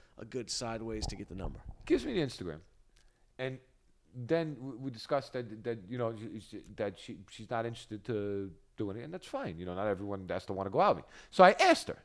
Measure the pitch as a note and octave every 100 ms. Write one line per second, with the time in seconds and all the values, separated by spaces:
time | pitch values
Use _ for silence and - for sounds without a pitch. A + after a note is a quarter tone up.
0 | - - A#2 B2+ A2+ - A#2+ A2+ A2+ A2
1 | - G#2 G2+ F2+ F#2+ - - - - D#4
2 | A#3 A3 C#3 - F2+ D#2 - - _ -
3 | - _ _ - C3 C3 - _ _ _
4 | _ B2+ A#2 E3 D#3+ C#3 C3 A#2+ C3+ A2+
5 | - C#3+ C3 B2+ A#2 A2 A#2+ A2+ F#2 B2
6 | A#2 A2 A2 G#2 - G#2 - G#2+ G#2 -
7 | - A2 F#2+ - A2 A#2+ A#2 A#2 - G#2+
8 | - A2 G2+ G2+ G2 E2+ - - G#2 G2+
9 | D3+ F3+ - C4+ A#3 E2 F2+ F2+ G#2+ F#2
10 | G2+ G2+ F#2 F2+ - F#2+ G2 A#2 F#3 -
11 | - - - - F#3 - F#4 E4 - -